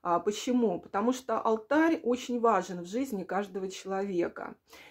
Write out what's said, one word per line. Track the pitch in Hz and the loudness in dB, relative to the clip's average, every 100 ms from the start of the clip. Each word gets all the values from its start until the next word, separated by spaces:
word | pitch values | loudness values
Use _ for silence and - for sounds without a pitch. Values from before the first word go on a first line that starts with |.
А, | 175 170 | 2 0
почему? | 208 208 - 247 226 170 | 0 -2 0 2 2 0
Потому | - 196 226 | -4 0 0
что | 254 - 226 | 0 -2 -2
алтарь | 226 220 220 294 330 320 | 2 0 2 4 4 4
очень | 233 247 - 240 | 0 -2 0 2
важен | 226 196 180 175 | 4 4 0 -8
в | 175 | -4
жизни | 220 269 208 180 | -4 -2 -4 -2
каждого | 185 202 190 190 | -4 -4 -6 -8
человека. | - 190 190 202 175 170 - - - _ - - | -8 -6 -4 -2 -2 -2 -4 -12 -14 _ -20 -20